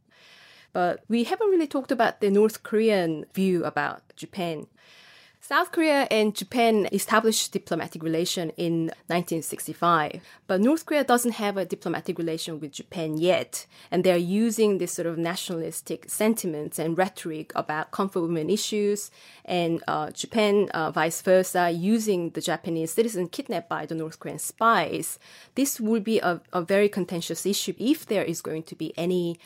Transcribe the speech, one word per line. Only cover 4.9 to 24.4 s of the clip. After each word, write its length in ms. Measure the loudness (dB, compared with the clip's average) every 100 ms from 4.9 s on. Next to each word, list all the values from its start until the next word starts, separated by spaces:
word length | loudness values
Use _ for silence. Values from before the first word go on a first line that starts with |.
| -20 -20 -20 -20 _
South 280 | -2 0 0
Korea 340 | 2 4 4 4
and 280 | 2 2 0
Japan 520 | -4 2 4 4 2
established 580 | -2 2 2 4 0 -2
diplomatic 500 | -6 -4 -4 -4 -6
relation 460 | -2 -2 -2 -2 -4
in 420 | -4 -2 0 -2 -6 -4
nineteen 340 | -4 -2 -4
sixty-five, 800 | -6 -10 -10 -2 2 2 2 -6 -16 -18 -2
but 140 | 2
North 260 | 4 2 0
Korea 160 | 0
doesn't 300 | 4 4 2
have 240 | -2 -2 -2
a 80 |
diplomatic 520 | -4 -6 -4 -6 -4 -4
relation 440 | -4 -4 -6 -8
with 100 | -10
Japan 480 | -12 -14 -8 -4 0
yet, 480 | 2 2 0 -10 -14 -20 -4
and 140 | 2
they 80 | 4
are 40 | 4
using 640 | 2 2 2 4 2 2
this 140 | -2
sort 160 | -4 -4
of 100 | -2
nationalistic 880 | -4 -4 -6 -6 -6 -8 -10 -10 -8
sentiments 720 | 0 0 2 -2 -4 -6 -4
and 180 | -2 2
rhetoric 540 | 0 0 -10 -8 -6 -6
about 340 | -4 -4 -6
comfort 300 | -4 -2 -2
women 280 | -2 -2 0
issues, 600 | -2 0 -2 0 -2 -6 -16 -20 -20
and, 380 | -4 -2 0 -2 -2
uh, 240 | -4 -4
Japan, 560 | -8 -4 0 4 4 2
uh, 180 | 0 -2
vice 280 | 0 0 0
versa, 500 | 4 6 6 2 2
using 580 | 2 2 2 2 0 0
the 100 | -4
Japanese 520 | -4 -4 -2 -2 -2
citizen 340 | 2 0 0 -4
kidnapped 420 | -6 -6 -6 -4
by 160 | -6
the 120 | -6 -6
North 240 | -8 -10
Korean 180 | -12
spies. 800 | -8